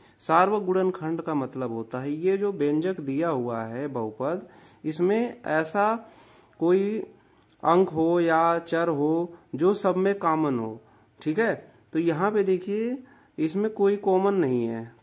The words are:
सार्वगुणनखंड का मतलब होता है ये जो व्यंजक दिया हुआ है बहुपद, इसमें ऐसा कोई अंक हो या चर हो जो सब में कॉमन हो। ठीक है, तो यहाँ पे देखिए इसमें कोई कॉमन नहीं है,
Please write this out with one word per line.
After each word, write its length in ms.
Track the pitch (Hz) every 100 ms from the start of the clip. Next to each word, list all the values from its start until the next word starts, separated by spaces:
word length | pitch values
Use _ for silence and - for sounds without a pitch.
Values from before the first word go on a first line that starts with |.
| - _
सार्वगुणनखंड 1000 | - 165 190 208 185 185 185 180 156 165
का 120 | 165
मतलब 380 | 147 127 131 123
होता 280 | 113 113 127
है 120 | 143
ये 240 | 151 185 196
जो 140 | 202
व्यंजक 460 | 180 147 151 180 180
दिया 300 | 139 139 170
हुआ 320 | 135 120 113
है 240 | 113 120 143
बहुपद, 600 | 123 110 107 139 185 - - - _
इसमें 580 | 156 156 180 220 240 - -
ऐसा 500 | 156 160 202 208 226 - - - - _ -
कोई 380 | 165 190 202 220 - - _ _ _ _
अंक 260 | 151 175 190
हो 300 | 156 165 175
या 380 | 165 160 165 170
चर 300 | 165 165 170
हो 440 | 143 147 165 175 - _ 135
जो 180 | 180
सब 240 | 202 196 180
में 160 | 190 196
कॉमन 420 | 170 156 151 123
हो। 200 | 110 117 - _ _ _
ठीक 200 | 151 156
है, 140 | 226 147 - - _
तो 60 | 160
यहाँ 320 | 170 151 202
पे 120 | 214
देखिए 540 | 190 185 202 208 233 262 - - _ -
इसमें 320 | 156 190 214
कोई 240 | 214 196 202
कॉमन 360 | 202 185 196 196
नहीं 300 | 139 123 117
है, 260 | 113 117 -